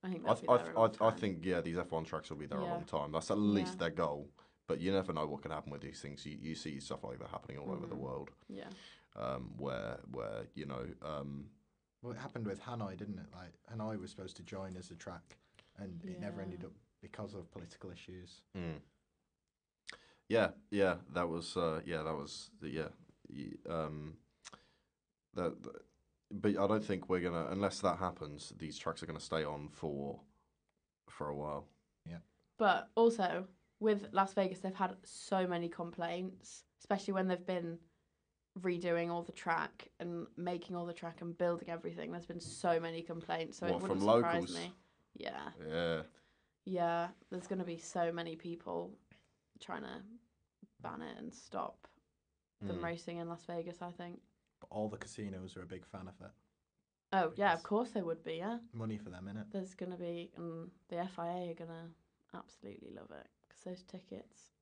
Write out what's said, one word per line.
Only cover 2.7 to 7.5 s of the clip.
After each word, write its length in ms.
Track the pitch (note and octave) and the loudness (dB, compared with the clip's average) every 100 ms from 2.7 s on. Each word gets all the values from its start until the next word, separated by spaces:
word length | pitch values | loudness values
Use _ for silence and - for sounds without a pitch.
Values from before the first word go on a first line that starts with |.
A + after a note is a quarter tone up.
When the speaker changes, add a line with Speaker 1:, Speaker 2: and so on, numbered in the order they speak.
Speaker 2:
long 140 | E2+ - | -2 0
time. 260 | D#2 D2 | -2 2
That's 180 | D#2 - | 0 2
at 80 | G#2 | 6
least 360 | G#2 G2+ F2+ | 8 8 4
Speaker 1:
Yeah. 60 | F2+ | 2
Speaker 2:
their 100 | E2+ | 0
goal. 400 | D#2+ D#2+ D2 D2 - - _ - | 2 2 2 -6 -14 -20 _ -2
But 140 | D2+ | 2
you 100 | F2 | 4
never 220 | F#2+ F#2 | 4 4
know 120 | D#2+ D2+ | 0 0
what 160 | C#2+ | -2
can 80 | D2+ | -4
happen 200 | D#2 D2 | -4 -4
with 80 | C#2+ | -8
these 220 | C#2+ C#2+ | -8 -10
things. 240 | C#2+ C#2+ D2 | -10 -8 -8
You, 120 | D2 | -6
you 160 | D#2+ | -4
see 240 | D#2 - C#2+ | -4 -4 -6
stuff 200 | C2+ B1+ - | -6 -6 -6
like 140 | B1 | -8
that 100 | - | -8
happening 280 | - - | -8 -8